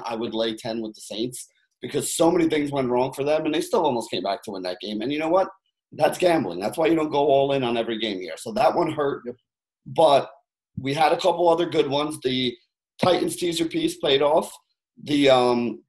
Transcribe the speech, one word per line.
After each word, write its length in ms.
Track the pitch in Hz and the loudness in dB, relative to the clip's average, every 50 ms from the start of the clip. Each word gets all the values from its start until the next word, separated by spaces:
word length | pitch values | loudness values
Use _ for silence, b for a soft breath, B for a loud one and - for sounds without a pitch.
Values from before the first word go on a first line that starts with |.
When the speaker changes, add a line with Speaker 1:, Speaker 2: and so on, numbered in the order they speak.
| - | -6
Speaker 1:
I 100 | 113 120 | -8 -8
would 180 | 110 117 113 107 | -6 -6 -6 -4
lay 220 | 110 113 113 110 | -4 -4 -4 -4
ten 240 | 110 - 120 113 117 | -6 -8 -8 -8 -6
with 160 | 110 110 107 | -8 -10 -12
the 60 | - | -14
Saints 480 | - - 101 107 117 127 131 - - - _ _ _ _ _ _ | -16 -12 -8 -6 -6 -6 -8 -10 -16 -18 _ _ _ _ _ _
because 340 | - - - 143 117 - - | -12 -8 -6 -4 -4 -2 0
so 160 | - 165 165 | 2 2 4
many 160 | 180 175 170 160 | 4 4 2 2
things 240 | 156 151 147 143 | 0 0 -2 -2
went 180 | 139 139 131 120 | -2 -2 -2 0
wrong 220 | 123 123 127 135 | 2 0 0 0
for 140 | 135 - 139 | -2 -4 -2
them, 180 | 147 151 156 156 | 0 0 0 0
and 80 | 151 151 | -2 -2
they 60 | 160 | -2
still 240 | - - - 214 170 | -2 -2 0 0 2
almost 260 | 147 123 117 110 - | 2 0 -2 -4 -4
came 120 | - 98 90 | -6 -4 -4
back 180 | 98 98 92 - | -4 -4 -6 -6
to 80 | 113 | -10
win 100 | 98 95 | -10 -8
that 180 | 92 90 92 - | -6 -8 -8 -8
game. 220 | - 104 104 104 | -8 -8 -8 -6
And 100 | 110 135 | -6 -4
you 80 | 147 151 | -4 -4
know 80 | 160 160 | -2 0
what? 220 | 170 190 190 - - _ _ _ _ _ _ _ | 2 2 2 0 -4 _ _ _ _ _ _ _
That's 260 | - - 156 147 - - | -4 0 0 0 2 2
gambling. 440 | 180 175 165 156 120 92 82 90 | 2 4 4 4 2 -2 -4 -4
That's 160 | 98 110 - 165 | -6 -4 -2 0
why 80 | 160 156 | 2 2
you 80 | 165 | 2
don't 160 | 160 156 151 | 2 0 0
go 140 | 147 147 143 135 | 0 0 2 4
all 240 | 135 139 139 139 139 | 4 4 4 2 0
in 100 | 139 127 | 0 0
on 120 | 117 120 | 0 0
every 220 | 117 113 113 117 110 | -2 -2 -2 -4 -4
game 240 | 113 110 98 92 | -4 -4 -4 -6
here. 160 | 90 82 78 - | -8 -10 -12 -12
So 160 | - 117 107 | -10 -6 -2
that 200 | - 147 165 - | 2 2 2 2
one 180 | 151 170 160 | 2 0 0
hurt. 320 | 151 151 147 139 139 - - | 0 -2 -2 -2 -2 -4 -8
Speaker 2:
Yep. 100 | 120 120 _ _ _ _ _ _ _ _ _ _ - | -12 -14 _ _ _ _ _ _ _ _ _ _ -6
Speaker 1:
But 420 | 131 - - 143 139 135 - - - - _ _ _ _ _ _ - 143 | 0 4 4 6 6 4 2 0 -10 -20 _ _ _ _ _ _ -12 -8
we 140 | 127 135 139 | -6 -4 0
had 180 | 156 156 151 | 2 2 2
a 80 | 170 175 | 2 2
couple 300 | - 185 165 170 175 170 | 2 0 2 4 4 4
other 160 | 165 165 175 | 4 4 2
good 240 | 165 156 160 139 139 | 0 2 0 0 2
ones. 280 | 135 143 151 151 151 139 - | 0 -2 -2 -4 -6 -4 -4
The 320 | 131 131 127 127 123 117 - _ _ _ _ _ _ _ - - | -2 -2 0 -2 -2 -4 -6 _ _ _ _ _ _ _ -2 0
Titans 320 | 185 175 - - - - | 2 2 2 0 -2 -4
teaser 300 | - 175 175 165 165 165 | -4 -4 -4 -2 -2 -4
piece 320 | 160 - 165 160 165 - - | -4 -4 -2 -2 -4 -4 -2
paid 240 | - 156 135 139 | 0 2 2 4
off. 340 | 147 143 156 175 208 - - - _ _ _ _ _ _ _ _ - | 4 4 2 2 0 -2 -8 -20 _ _ _ _ _ _ _ _ -6
The, 260 | - 147 143 143 131 | -2 0 4 6 6
um, 540 | 131 127 123 123 120 120 120 113 - - - | 6 6 6 4 2 2 0 -2 -6 -8 -6